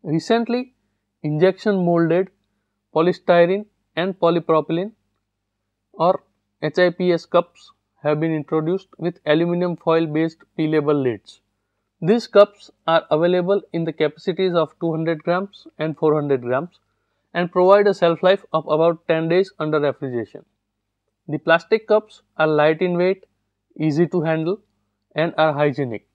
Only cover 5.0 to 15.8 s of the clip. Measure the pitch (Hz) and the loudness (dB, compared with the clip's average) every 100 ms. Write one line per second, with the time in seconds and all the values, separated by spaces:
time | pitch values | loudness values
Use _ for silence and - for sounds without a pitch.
5 | _ _ _ _ _ _ _ _ _ - | _ _ _ _ _ _ _ _ _ -2
6 | 170 185 _ _ _ _ 151 165 180 170 | 0 0 _ _ _ _ -4 2 0 2
7 | 180 170 - 175 175 _ - _ _ _ | -2 -2 0 -2 -2 _ -20 _ _ _
8 | 147 151 160 156 143 160 156 190 - - | -4 -2 -2 -4 -4 -4 -2 -4 -6 -8
9 | 165 175 - 151 170 175 180 170 - 165 | -8 -8 -2 0 0 -2 -4 -4 0 0
10 | 165 151 160 160 _ - 156 156 147 147 | 0 -2 -4 -6 _ -6 -2 0 0 0
11 | 131 104 - - _ _ _ _ _ _ | 0 -4 -12 -20 _ _ _ _ _ _
12 | 165 233 - 202 208 _ - _ - 165 | -2 -2 2 4 4 _ -20 _ -2 -2
13 | - 156 170 180 175 202 - 170 165 156 | 0 0 2 0 0 -2 -4 -6 -6 -2
14 | 151 147 - 175 190 175 151 _ 170 160 | -4 -4 -8 -2 -2 0 -2 _ -6 -4
15 | 160 160 165 180 196 - - _ | -4 -4 -2 -4 -4 -14 -20 _